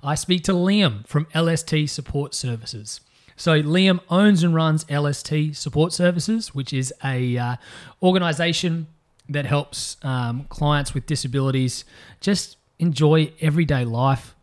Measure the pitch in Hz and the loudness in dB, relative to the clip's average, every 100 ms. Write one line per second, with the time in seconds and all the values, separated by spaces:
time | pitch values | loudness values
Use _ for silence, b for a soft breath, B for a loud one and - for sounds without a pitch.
0 | 143 147 - 180 - 180 185 202 185 104 | -4 -4 0 -2 2 2 2 4 2 0
1 | 110 147 156 170 165 160 - 156 147 - | -4 -4 -2 0 0 0 0 -2 -2 -4
2 | 135 143 147 - 131 117 110 110 104 - | -6 -6 -6 -6 -6 -8 -8 -14 -14 -16
3 | b b b b - 156 151 170 190 185 | b b b b 2 2 2 2 4 2
4 | - 175 208 196 170 160 160 156 - 143 | 2 4 6 6 4 2 2 0 0 -2
5 | 147 139 - 151 151 147 - 147 165 - | 0 -2 -2 -2 -2 -4 -4 0 0 2
6 | 180 175 160 226 226 143 131 135 127 - | 2 2 -2 -2 -4 -8 -4 -4 -4 -6
7 | 139 127 123 120 120 123 B B B B | -4 -2 -2 -2 -2 -6 B B B B
8 | 180 185 175 151 170 160 180 165 160 _ | 2 2 0 0 0 0 -2 -4 -6 _
9 | _ _ _ 143 139 147 143 - - - | _ _ _ -6 -2 -2 -2 -10 -12 -8
10 | 139 127 123 120 143 - 147 147 143 143 | -6 -4 -4 -6 -8 -2 0 0 0 -6
11 | - 151 139 131 135 131 127 - - B | -4 -4 -2 -2 0 0 0 -4 -14 B
12 | B B - 202 - - _ _ 170 131 | B B -2 -2 -2 -14 _ _ -2 2
13 | 151 160 156 - 156 151 160 139 120 117 | 4 4 2 -2 0 0 2 0 0 0
14 | 131 131 - - | 2 0 -4 -20